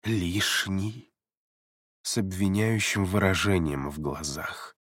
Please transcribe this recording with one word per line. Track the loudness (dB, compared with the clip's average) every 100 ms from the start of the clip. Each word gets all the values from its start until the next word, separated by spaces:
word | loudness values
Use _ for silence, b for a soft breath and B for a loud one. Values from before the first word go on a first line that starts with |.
лишний, | 0 0 0 0 0 0 0 -2 -2 -6 -18 _ _ _ _ _ _ _ _ _
с | -4 -2
обвиняющим | -2 0 2 4 2 2 0 0
выражением | 2 4 4 4 4 2 2 -2 -4
в | -4
глазах. | -6 -6 -8 -6 -8 -10 -14 _